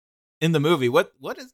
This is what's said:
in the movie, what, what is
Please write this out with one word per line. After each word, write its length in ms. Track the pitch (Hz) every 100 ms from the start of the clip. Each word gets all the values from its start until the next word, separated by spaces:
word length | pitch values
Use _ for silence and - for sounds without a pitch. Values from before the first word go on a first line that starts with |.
| _ _ _ _
in 140 | 165
the 80 | 151
movie, 260 | 151 160 123
what, 240 | 151 - _
what 180 | 151 262
is 140 | 254